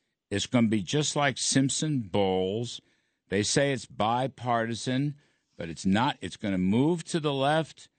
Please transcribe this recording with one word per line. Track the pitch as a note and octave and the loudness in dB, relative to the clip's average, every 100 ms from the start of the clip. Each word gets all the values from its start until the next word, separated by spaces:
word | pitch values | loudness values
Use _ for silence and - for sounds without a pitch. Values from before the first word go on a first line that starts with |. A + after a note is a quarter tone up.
| _ _ - | _ _ -4
It's | G2+ - | -4 0
gonna | B2 A2 | 2 4
be | A2 | 2
just | E2+ D3 C#3+ D3+ | 0 -2 0 0
like | C#3+ - | 0 0
Simpson | - C3+ C3+ - D#3 C#3 | 0 2 2 0 -2 -2
Bowles. | F#2+ G2+ F#2+ F#2 F#2 A2 A#2+ - _ _ _ _ - | 0 2 2 2 0 -2 -6 -10 _ _ _ _ -4
They | G2 | 0
say | G#2 D3+ C#3 | 2 2 2
it's | B2+ - | 0 -6
bipartisan, | - G#2+ B2 C3+ - B2 A#2 A2+ A2+ C3 C3 D3 C#3+ _ _ _ - | -2 0 0 -2 -4 -2 0 0 -4 -4 -2 -2 -6 _ _ _ -12
but | E2 | -10
it's | D#2 F#2+ | -4 2
not. | G#2 C#3 - | 2 2 -2
It's | F#2 - | -8 -6
gonna | G2+ F#2 | -4 0
move | F#2 A2+ D3+ F3 - | 2 2 2 0 -4
to | E3+ | -4
the | D3 | -2
left, | C#3 C#3 D#3+ D3+ - - | 0 2 2 -2 -8 -20